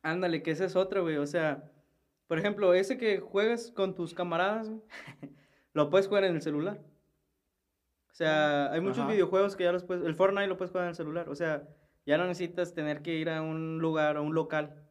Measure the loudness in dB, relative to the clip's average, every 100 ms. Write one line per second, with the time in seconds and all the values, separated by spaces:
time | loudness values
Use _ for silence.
0 | -2 0 0 0 -2 -2 0 2 2 0
1 | 0 0 0 0 0 -2 -10 _ _ _
2 | _ _ _ 0 0 2 6 6 4 0
3 | 0 0 0 0 2 0 -4 -2 -2 -2
4 | -6 -4 -2 0 0 0 -6 -10 -14 -18
5 | -18 -18 -18 -20 _ _ _ 0 4 4
6 | 4 2 2 0 -2 -2 -4 -6 -16 _
7 | _ _ _ _ _ _ _ _ _ _
8 | _ -2 2 4 4 2 2 0 0 -2
9 | 0 2 4 4 2 2 0 0 -2 -4
10 | -2 4 4 4 -2 -2 -4 -2 -4 -4
11 | -6 -6 -6 -4 -2 -2 -6 -20 _ _
12 | 0 2 2 -2 -4 -4 -4 -4 -4 -4
13 | -4 -4 -2 -4 -4 -4 -4 -2 0 2
14 | 2 0 0 0 0 -2 -4 -12 -20